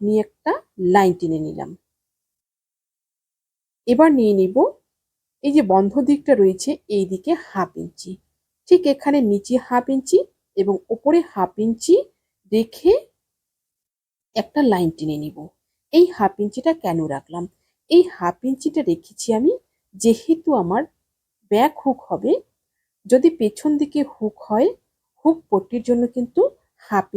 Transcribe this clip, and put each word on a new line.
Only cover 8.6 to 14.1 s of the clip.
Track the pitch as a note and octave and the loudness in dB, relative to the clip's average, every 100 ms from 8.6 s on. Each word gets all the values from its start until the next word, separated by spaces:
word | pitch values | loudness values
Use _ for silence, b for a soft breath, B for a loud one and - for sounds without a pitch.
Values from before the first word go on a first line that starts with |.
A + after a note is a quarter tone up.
| - | 2
ঠিক | F4+ F4+ | 2 2
এখানে | C#4 C#4+ C#4+ A3+ | -2 0 0 2
নিচে | G3+ G3+ B3 - | -2 -2 -4 -2
হাফ | B3 B3 | -4 -2
ইঞ্চি | C4+ B3+ G4 - _ _ - | -4 0 0 0 _ _ -4
এবং | G4 F#4+ - | -2 -2 -4
ওপরে | A3+ C#4 E4+ - | -4 0 0 0
হাফ | - F#3 - A3 | -4 -4 -2 -4
ইঞ্চি | A3+ - G4 - _ _ _ _ | -2 2 2 0 _ _ _ _
রেখে | A3 A3+ - E4+ C5 - _ _ _ _ _ _ _ _ _ _ | -2 -2 -2 2 2 -2 _ _ _ _ _ _ _ _ _ _